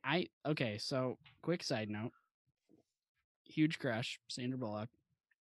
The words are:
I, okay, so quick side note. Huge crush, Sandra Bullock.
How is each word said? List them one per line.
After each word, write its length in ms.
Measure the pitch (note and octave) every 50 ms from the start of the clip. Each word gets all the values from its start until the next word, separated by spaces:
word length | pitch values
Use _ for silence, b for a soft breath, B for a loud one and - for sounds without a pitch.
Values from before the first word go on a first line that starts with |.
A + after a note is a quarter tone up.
| -
I, 240 | C3+ D3 F3+ - - _ _ -
okay, 320 | C#3 D3+ - C#3 A2+ G#2
so 400 | A2 - - C#3+ C3 B2+ B2+ - - - - - -
quick 220 | - D#3+ F3 F3+ -
side 260 | - C#3 A2 A2 G#2
note. 220 | G#2 G#2 A2+ B2 - _ _ _ _ _ _ _ _ _ _ _ - - _ _ _ _ _ _ _ _ _ _ _ _ -
Huge 340 | - - D#3 D#3 D#3 - -
crush, 400 | - C3 A2+ A2 B2+ - - - _
Sandra 300 | - - C3 B2 B2 C3+
Bullock. 320 | B2+ B2 G#2+ G#2 G#2+ G#2+ - _ _ _ _ _ _ _ _ _ _